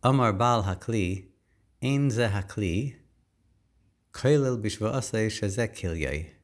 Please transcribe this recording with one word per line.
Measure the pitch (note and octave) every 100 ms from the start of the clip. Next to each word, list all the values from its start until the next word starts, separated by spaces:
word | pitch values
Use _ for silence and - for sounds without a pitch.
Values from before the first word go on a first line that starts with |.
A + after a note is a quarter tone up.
| B2+
אמר | C3+ A#2+
בעל | G2 A#2+ A#2 F#2+
הכלי, | F#2 - A2+ F2+ F#2+ - _ _ _ _ _
אין | B2+ C#3 C#3+
זה | A2+ A#2
הכלי, | G2 F#2+ - G2 F2 C3+ - _ _ _ _ _ _ _ _ _ _ _
כולל | - B2+ D3 C3+ B2
בשבועסי | G#2+ - G#2+ B2+ A2+ A2+ A2
שזה | - G#2 F#2+ A2+
כליי. | - F2+ E2 C#2 D2 D#2+ -